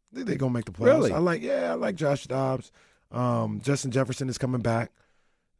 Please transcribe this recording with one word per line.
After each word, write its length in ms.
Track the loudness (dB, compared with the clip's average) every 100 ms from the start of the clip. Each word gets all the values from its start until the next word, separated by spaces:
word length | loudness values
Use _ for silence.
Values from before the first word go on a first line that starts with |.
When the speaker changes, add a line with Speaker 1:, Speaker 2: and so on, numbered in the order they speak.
| _
Speaker 1:
I 40 | -10
think 120 | -4
they're 80 | -2
gonna 160 | 0
make 120 | -2 -4
the 60 |
playoffs. 120 | 2 6
Speaker 2:
Really? 260 | 6 4
Speaker 1:
I 60 | 2
like, 240 | 2 0
yeah, 300 | -2 -2 -2
I 20 |
like 220 | -2 -4 -2
Josh 280 | 0 0 -2
Dobbs. 440 | -2 0 -2 -6 _ _ _ _
Um, 500 | -2 0 0 0 -2
Justin 280 | -2 -2 0
Jefferson 380 | 0 0 -2 -6
is 100 | -4
coming 220 | -2 0
back. 300 | 0 0 -2 -8 _ _ _ _ _